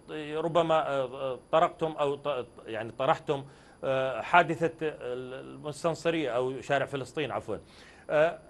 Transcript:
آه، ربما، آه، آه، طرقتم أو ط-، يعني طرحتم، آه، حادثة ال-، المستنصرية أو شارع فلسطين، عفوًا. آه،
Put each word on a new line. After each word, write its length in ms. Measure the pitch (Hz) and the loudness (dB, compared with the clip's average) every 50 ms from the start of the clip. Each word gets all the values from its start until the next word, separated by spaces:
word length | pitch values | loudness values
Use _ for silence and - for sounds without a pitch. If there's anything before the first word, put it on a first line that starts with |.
| - - | -12 -10
آه، 260 | 160 156 151 147 151 156 | -10 -8 -8 -6 -4 -2
ربما، 500 | 160 170 151 170 165 160 160 156 143 139 | -2 2 4 4 4 6 4 4 4 2
آه، 160 | 139 139 127 | 0 0 -2
آه، 360 | 120 127 139 135 131 127 123 - - | -2 -4 -6 -4 -4 -6 -6 -4 2
طرقتم 400 | - 160 175 165 165 - 165 160 | 4 4 4 4 2 -2 -4 -4
أو 240 | 156 156 147 143 143 | 0 0 0 0 0
ط-، 300 | 143 139 143 139 127 117 - - - - 110 | -2 -2 -2 -2 -2 -4 -8 -12 -16 -12 -8
يعني 240 | 110 107 113 113 | -6 -6 -6 -6
طرحتم، 520 | 107 - 131 143 160 - - - 147 139 135 139 - - - - - - - | -4 -2 2 2 2 2 0 -2 -4 -4 -4 -10 -16 -20 -20 -20 -18 -6 -2
آه، 380 | 135 131 131 131 131 127 110 | 0 0 0 0 0 -2 -4
حادثة 500 | - - - 175 170 147 165 - 165 160 165 - | -2 6 6 6 6 6 2 0 0 -2 -2 -2
ال-، 520 | 160 151 143 - - 123 123 127 127 127 127 | -4 -6 -4 -6 -8 -8 -6 -6 -8 -10 -10
المستنصرية 960 | 135 135 131 131 135 143 151 143 - - 170 156 - - 170 165 165 151 123 | -12 -12 -14 -14 -10 -10 -10 -10 -2 -2 -2 -2 0 0 0 0 2 0 0
أو 320 | 113 123 127 131 135 127 | 0 0 0 0 -2 -4
شارع 240 | 104 - 143 139 131 | -2 0 0 0 0
فلسطين، 460 | - 135 135 127 117 - 160 147 117 | 0 -4 -6 -8 -6 -6 -6 -4 -4
عفوًا. 260 | 101 110 - - 101 - - - - - - - - - - - | -4 -6 -4 -4 -6 -8 -8 -14 -20 -20 -20 -20 -20 -20 -6 0
آه، 300 | - 147 156 170 170 - - - | 4 4 4 4 2 -2 -10 -20